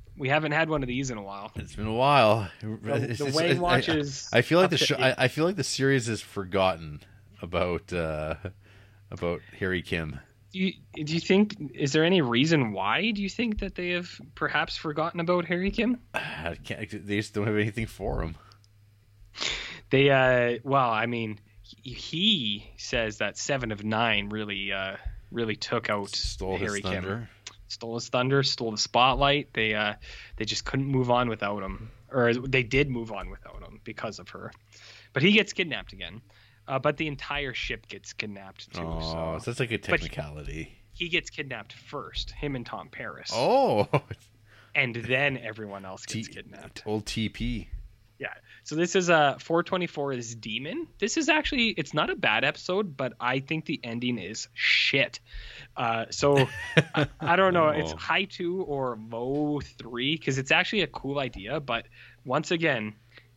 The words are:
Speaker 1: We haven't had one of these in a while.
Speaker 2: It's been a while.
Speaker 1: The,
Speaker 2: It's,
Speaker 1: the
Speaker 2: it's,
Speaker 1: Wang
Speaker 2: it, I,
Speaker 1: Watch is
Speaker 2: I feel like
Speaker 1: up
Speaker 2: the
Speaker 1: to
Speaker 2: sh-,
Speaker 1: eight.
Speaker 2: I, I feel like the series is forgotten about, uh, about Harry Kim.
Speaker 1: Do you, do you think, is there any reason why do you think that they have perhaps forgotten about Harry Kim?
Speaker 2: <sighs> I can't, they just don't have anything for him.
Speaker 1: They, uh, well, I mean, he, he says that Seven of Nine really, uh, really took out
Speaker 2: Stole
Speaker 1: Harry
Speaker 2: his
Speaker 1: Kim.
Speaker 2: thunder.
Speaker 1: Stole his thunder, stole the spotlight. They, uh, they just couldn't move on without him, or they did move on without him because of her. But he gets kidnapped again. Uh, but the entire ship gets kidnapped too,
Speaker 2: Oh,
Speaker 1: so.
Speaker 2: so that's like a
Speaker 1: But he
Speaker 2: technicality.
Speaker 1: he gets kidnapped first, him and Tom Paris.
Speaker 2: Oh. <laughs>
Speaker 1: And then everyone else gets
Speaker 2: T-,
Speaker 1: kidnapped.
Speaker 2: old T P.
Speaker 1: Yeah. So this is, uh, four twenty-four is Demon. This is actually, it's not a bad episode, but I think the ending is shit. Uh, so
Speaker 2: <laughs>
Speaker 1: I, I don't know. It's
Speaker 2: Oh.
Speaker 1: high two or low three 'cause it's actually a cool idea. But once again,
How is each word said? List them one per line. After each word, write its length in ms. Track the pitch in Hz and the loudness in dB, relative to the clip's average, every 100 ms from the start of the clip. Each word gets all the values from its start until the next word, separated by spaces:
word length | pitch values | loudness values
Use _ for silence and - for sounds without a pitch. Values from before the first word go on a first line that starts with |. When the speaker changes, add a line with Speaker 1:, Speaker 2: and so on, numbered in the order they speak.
| - - | -20 -6
Speaker 1:
We 100 | 131 | 0
haven't 240 | 151 156 | 2 2
had 160 | 147 160 | 2 2
one 140 | 151 | 0
of 40 | 127 | 0
these 240 | 123 135 | -2 -2
in 80 | 110 | -6
a 40 | |
while. 280 | 98 98 107 - | -8 -10 -10 -12
Speaker 2:
It's 180 | - | -12
been 120 | - 110 | -6 -2
a 80 | |
while. 540 | 113 135 139 110 110 95 - | 2 6 8 8 6 2 -6
Speaker 1:
The, 180 | 107 110 107 117 113 | -8 -8 -2 -2 -2
Speaker 2:
It's, 80 | 113 | -2
Speaker 1:
the 80 | 143 | 0
Speaker 2:
it's, 100 | 147 | 2
Speaker 1:
Wang 140 | 170 | 2
Speaker 2:
it, 60 | - | 2
I, 40 | |
Speaker 1:
Watch 280 | 175 175 - | 4 2 2
is 400 | 156 143 135 - | 0 -2 -6 0
Speaker 2:
I 100 | 117 | 2
feel 160 | 123 165 | 4 6
like 80 | 185 | 6
Speaker 1:
up 40 | |
Speaker 2:
the 60 | 170 | 4
Speaker 1:
to 60 | |
Speaker 2:
sh-, 80 | - | 2
Speaker 1:
eight. 80 | 143 | 4
Speaker 2:
I, 140 | 131 - | 2 4
I 120 | 127 | 2
feel 160 | - | 2
like 120 | 165 196 | 0 0
the 80 | |
series 440 | - - 135 135 117 | -2 0 2 2 2
is 120 | 107 | -4
forgotten 800 | - 101 92 95 95 82 78 73 - - - - | -6 -8 -2 4 4 2 -4 -12 -16 -20 -20 -14
about, 500 | 85 87 90 85 - | -4 0 2 0 -2
uh, 440 | 87 80 76 78 78 92 - - - - - - | -2 -2 -2 -4 -6 -8 -12 -20 -20 -20 -20 -16
about 300 | 90 87 85 - - | -6 -4 -4 -8 -6
Harry 240 | 95 90 | -2 -2
Kim. 380 | - 87 80 71 - _ _ | -2 -4 -4 -8 -16 _ _
Speaker 1:
Do 80 | 185 | -2
you, 120 | 190 - - - | -2 -2 -10 -10
do 80 | 151 | -4
you 40 | 165 | -2
think, 360 | - 190 208 - 147 | 4 6 6 0 -10
is 180 | - 147 | -2 2
there 120 | 156 | 4
any 160 | 165 185 | 6 6
reason 500 | 127 117 156 160 117 | 6 4 6 4 4
why 380 | 95 98 127 214 | 0 0 2 0
do 120 | 208 | 0
you 60 | 196 | -4
think 300 | - 240 208 | -2 -2 -2
that 160 | 196 | -4
they 160 | - 180 | -6 -4
have 180 | 175 180 - - - | -4 -4 -12 -18 -4
perhaps 400 | 151 151 165 - | 0 0 0 -4
forgotten 420 | 160 151 165 175 | -4 -2 -2 0
about 280 | 165 180 170 | 2 2 2
Harry 260 | 175 190 | 0 0
Kim? 260 | 202 220 247 - | 0 2 0 -4
Speaker 2:
<sighs> 80 | |
I 420 | - - - 82 87 | -6 -6 -6 -6 -8
can't, 260 | - 113 104 104 101 | -8 -8 -8 -8 -2
they 100 | 101 | -2
just 180 | 107 | 0
don't 120 | 107 107 | 0 2
have 80 | 104 | 2
anything 300 | 107 110 110 | 2 -2 -6
for 360 | - 98 69 | -6 -4 -2
him. 140 | 80 - - - _ _ _ _ _ _ - - - - - - - | -4 -6 -16 -20 _ _ _ _ _ _ -20 -6 -4 -4 -8 -14 2
Speaker 1:
They, 200 | 135 139 | 4 6
uh, 480 | 135 127 123 120 120 | 6 6 6 2 0
well, 280 | 135 135 123 | 2 2 4
I 160 | 110 117 | 2 0
mean, 340 | 120 110 104 - - | -2 -4 -6 -14 -20
he, 280 | - - 131 | -20 -18 -14
he 800 | 110 - 160 208 196 110 101 - - | -12 -8 0 2 2 -2 -6 -10 -14
says 420 | - 123 110 104 | -4 -2 -2 -2
that 180 | 104 - | -4 -4
Seven 360 | - 135 117 | -4 -2 -2
of 100 | 104 | -4
Nine 460 | 107 110 117 104 101 | -2 2 2 2 0
really, 420 | 107 104 98 98 | -4 -6 -6 -4
uh, 240 | 98 95 98 - - - | -4 -4 -6 -8 -10 -8
really 240 | 117 113 104 | -4 -4 -4
took 340 | - 120 - | -2 -2 0
out 200 | 104 101 | -2 -2
Speaker 2:
Stole 420 | - - - 92 92 | -4 -4 -4 -4 -2
Speaker 1:
Harry 240 | 104 101 | -2 -4
Speaker 2:
his 20 | |
Speaker 1:
Kim. 200 | 101 95 | -4 -4
Speaker 2:
thunder. 260 | 95 110 117 - - - - | -4 -6 -8 -14 -20 -20 -16
Speaker 1:
Stole 280 | - 117 | -12 -8
his 140 | 117 - | -8 -2
thunder, 340 | 123 127 139 | 0 2 4
stole 260 | 135 - 113 | 2 0 -2
the 80 | 104 | -2
spotlight. 760 | - 117 131 127 139 143 - | 0 4 4 6 4 4 0
They, 220 | - 110 | 0 0
uh, 200 | 107 104 107 - - - - | 2 2 0 -6 -16 -14 -6
they 80 | |
just 200 | 107 - | -4 -4
couldn't 220 | - 135 139 | -2 -2 0
move 240 | 135 123 | 2 4
on 180 | 120 123 | 4 2
without 340 | 110 101 104 | 0 -4 -4
him, 280 | 95 98 110 - - | -6 -8 -12 -16 -4
or 200 | 135 120 | 2 4
they 300 | 123 131 131 | 4 2 0
did 260 | 113 131 147 | 2 2 2
move 220 | 120 113 | 0 -6
on 200 | 101 92 | -8 -8
without 300 | 95 87 - 90 | -12 -16 -16 -16
him 140 | 104 | -14
because 380 | - - 113 101 | -14 -8 -8 -10
of 80 | 92 | -14
her. 240 | 95 107 - _ - - - - | -12 -14 -16 _ -20 -20 -20 -8
But 100 | 131 | 2
he 100 | 175 | 6
gets 200 | 214 202 | 6 4
kidnapped 400 | - 175 110 90 | 0 -4 -4 -8
again. 280 | 95 85 104 - - - _ - | -12 -14 -14 -18 -20 -20 _ -4
Uh, 120 | 135 | 0
but 180 | 151 143 | 0 0
the 100 | 156 | -2
entire 460 | 139 - 143 139 | -4 -4 -4 -4
ship 320 | 120 - 113 - | -6 -6 -8 -10
gets 240 | 98 - | -16 -12
kidnapped 600 | - 110 98 95 95 - | -8 -8 -10 -16 -18 -14
too, 100 | 87 | -8
Speaker 2:
Oh, 180 | 82 82 80 82 82 80 | -6 -4 -4 -4 -4 -4
Speaker 1:
so. 60 | |
Speaker 2:
so 60 | - | -6
that's 100 | 117 | -4
like 100 | 120 | -4
a 80 | 107 | -4
Speaker 1:
But 220 | - 90 | 0 -2
he 80 | 80 | -2
Speaker 2:
technicality. 680 | - 76 73 69 73 - - - | -8 -10 -12 -12 -12 -12 -16 -20
Speaker 1:
he 160 | - 175 | -10 -4
gets 220 | 170 - | -4 -4
kidnapped 420 | - 139 117 101 | -8 -10 -10 -14
first, 560 | - - 143 87 - - | -20 -14 -12 -10 -10 -10
him 260 | - 147 131 | -8 -6 -6
and 80 | |
Tom 240 | 120 104 85 | -8 -10 -12
Paris. 420 | - 113 67 - | -12 -12 -12 -6
Speaker 2:
Oh. 540 | 117 151 254 254 110 131 | 0 2 4 4 4 4
<laughs> 80 | 147 - - - _ - - - 147 | 2 0 -10 -16 _ -20 -20 -4 0
Speaker 1:
And 160 | 127 113 | 0 -2
then 420 | 113 127 143 127 | 0 2 2 0
everyone 460 | 117 107 104 98 | -6 -10 -10 -10
else 200 | 95 95 | -10 -12
gets 220 | - 110 110 | -8 -6 -6
Speaker 2:
T-, 80 | |
Speaker 1:
kidnapped. 480 | - - 101 - - | -10 -16 -18 -18 -12
Speaker 2:
old 220 | - 107 104 | -4 -2 -2
T 220 | - 107 | -2 -2
P. 400 | - 120 117 - - - - _ - | -2 -2 -2 -6 -10 -12 -20 _ -12
Speaker 1:
Yeah. 140 | 104 - - - | -12 -12 -18 -20
So 100 | - | -6
this 220 | 151 175 190 | 0 2 4
is, 120 | 175 | 6
uh, 280 | 165 143 - | 8 6 4
four 240 | - 165 | 0 0
twenty-four 500 | 175 185 170 156 139 | 2 -2 -2 -4 -4
is 200 | 127 117 | -4 -6
Demon. 540 | 117 113 110 143 277 339 - | -10 -8 -6 -6 -8 -10 -4
This 180 | 240 - | -2 0
is 120 | 294 | 2
actually, 400 | 311 294 269 226 | 2 2 2 2
it's 260 | 175 147 | 0 -2
not 160 | 147 226 | 0 0
a 60 | 339 | 2
bad 280 | 120 110 | 2 4
episode, 520 | 135 - - 190 202 139 | 2 0 -2 -2 -2 -4
but 160 | 131 - | -6 -2
I 180 | 123 131 | -2 0
think 280 | 135 160 156 | 0 -4 -4
the 120 | 175 | -6
ending 340 | 120 120 123 117 | -6 -4 -2 -2
is 300 | 90 113 - | -4 -8 -10
shit. 680 | - - - - 135 - - - - - - - - | -2 2 2 4 2 2 -2 -14 -14 -14 -16 -12 -4
Uh, 300 | 117 113 113 | -2 -2 -4
so 380 | - 143 139 127 - - | 2 6 6 4 0 -2
Speaker 2:
<laughs> 260 | - - | 0 2
Speaker 1:
I, 120 | 156 143 - | 0 -2 -2
I 160 | 160 175 | 2 4
don't 180 | 190 | 6
know. 140 | 175 156 | 6 4
It's 240 | 151 156 | 4 -2
Speaker 2:
Oh. 40 | - | -6
Speaker 1:
high 280 | - 165 | -2 0
two 380 | 196 - 175 185 | 0 -4 -4 -4
or 360 | 156 139 131 110 110 | -2 -2 -2 -4 -8
low 500 | 117 123 143 147 147 | -6 -2 0 0 -2
three 580 | 135 - 113 120 135 160 | -4 -12 -10 -4 -2 0
'cause 200 | - 135 | 0 -2
it's 120 | 131 | 2
actually 320 | 160 180 214 | 2 4 0
a 60 | 160 | -2
cool 320 | - 135 143 | -4 -6 -4
idea. 400 | 127 110 98 151 | -4 -6 -6 -6
But 260 | 135 113 - - - - | -4 -4 -6 -16 -20 -14
once 260 | - 139 - | -4 -2 0
again, 440 | 175 165 127 107 - _ - - | 0 2 2 -2 -8 _ -20 -20